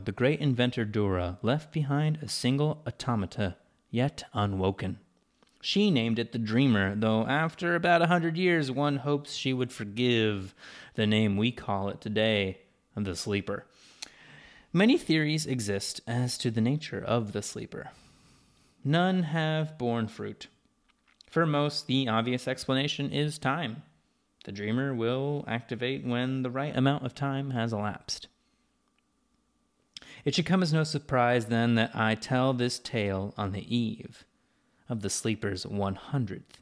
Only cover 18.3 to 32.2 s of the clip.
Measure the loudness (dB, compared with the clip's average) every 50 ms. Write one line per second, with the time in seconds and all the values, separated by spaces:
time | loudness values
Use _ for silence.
18.3 | -20 _ _ _ _ _ _ _ _ _ -2 0 2 2 2 2 2 2 0 0
19.3 | 0 -2 0 0 0 0 -2 -4 -4 -4 -2 0 0 0 -2 -4 -6 -8 -10 -10
20.3 | -10 -12 -16 -20 _ _ _ _ _ _ _ _ _ _ _ _ _ _ -20 _
21.3 | 0 2 2 4 4 2 2 0 0 -4 -2 0 0 2 2 2 2 2 2 2
22.3 | -2 -2 -2 -4 -6 -4 -2 0 0 0 0 -2 -2 -4 -4 -4 -2 -2 -2 -2
23.3 | -4 -2 -2 -2 -2 0 -4 -6 -8 -10 -14 _ _ _ _ _ _ _ _ _
24.3 | _ _ -14 -14 -10 -6 -4 -2 0 0 0 -2 -2 -2 0 0 0 -2 -2 -2
25.3 | -4 -4 -4 -4 -6 -6 -4 -6 -6 -4 -2 -4 -4 -4 -4 -2 -2 0 0 0
26.3 | -2 -2 -2 -2 -2 -4 -4 -2 2 2 4 4 4 2 -2 -6 -6 -4 -4 -4
27.3 | -2 -4 -4 -4 -2 -2 -2 -2 -2 -2 -2 -4 -6 -8 -10 -10 -12 -12 -12 -18
28.3 | _ _ _ _ _ _ _ _ _ _ _ _ _ _ _ _ _ _ _ _
29.3 | _ _ _ _ _ _ _ _ _ _ _ _ _ -20 -20 -20 -20 -4 -4 0
30.3 | 0 0 2 2 2 2 4 4 4 2 2 2 -2 -6 -4 0 2 4 4 6
31.3 | 4 2 2 2 2 2 4 4 4 4 2 0 0 0 2 2 2 0